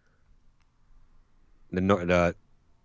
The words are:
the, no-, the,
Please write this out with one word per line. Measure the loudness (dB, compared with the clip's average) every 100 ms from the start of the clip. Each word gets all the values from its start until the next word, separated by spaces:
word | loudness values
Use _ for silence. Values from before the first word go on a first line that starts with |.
| _ _ _ _ _ _ _ _ _ -20 -20 -20 _ _ _ _ -10
the, | -6
no-, | -2 -2
the, | 0 2 0 -4 _ _ _ _